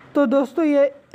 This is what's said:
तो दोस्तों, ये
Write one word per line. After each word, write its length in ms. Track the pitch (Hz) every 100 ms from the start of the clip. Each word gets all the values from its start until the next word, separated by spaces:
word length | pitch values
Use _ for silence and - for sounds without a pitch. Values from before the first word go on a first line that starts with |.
| -
तो 120 | 294 269
दोस्तों, 380 | 269 254 -
ये 280 | 311 285 277 - _